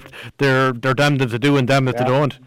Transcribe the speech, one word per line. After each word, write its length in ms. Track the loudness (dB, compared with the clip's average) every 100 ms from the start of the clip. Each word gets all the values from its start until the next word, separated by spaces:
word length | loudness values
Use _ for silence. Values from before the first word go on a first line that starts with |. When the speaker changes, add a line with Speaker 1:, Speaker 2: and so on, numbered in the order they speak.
| -4 -16 -18 -4
Speaker 1:
they're, 340 | 0 2 0
they're 220 | 0 -2
damned 260 | 0 0 0
if 120 | -2
they 40 | 0
do 220 | 0 2
and 100 | 2
damned 220 | 2 0
if 60 | -2
they 80 |
Speaker 2:
Yeah. 140 | 0 0
Speaker 1:
don't? 200 | 0 -4